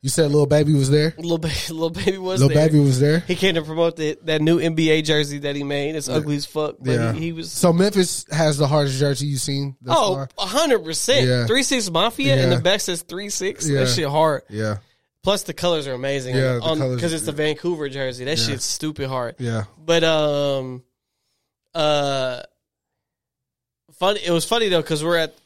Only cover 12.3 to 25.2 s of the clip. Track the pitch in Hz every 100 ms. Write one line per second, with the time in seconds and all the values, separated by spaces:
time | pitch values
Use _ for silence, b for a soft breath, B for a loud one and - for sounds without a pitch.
12.3 | 135 131 127 170 202 - 175 - 185 202
13.3 | 202 190 - 160 139 131 123 147 147 160
14.3 | 139 - 107 110 101 - _ _ _ -
15.3 | 202 - 151 175 165 139 127 135 139 127
16.3 | 131 131 123 160 156 135 123 170 160 127
17.3 | 147 151 151 170 170 147 135 131 123 127
18.3 | 160 - 104 - - 156 151 135 131 120
19.3 | - 123 113 104 _ 156 165 160 156 151
20.3 | 143 143 135 131 127 _ _ _ _ _
21.3 | _ _ _ _ 165 151 147 143 139 131
22.3 | 123 - _ _ _ _ _ _ _ _
23.3 | _ _ _ _ _ _ 156 180 208 175
24.3 | 170 160 233 220 175 151 156 156 170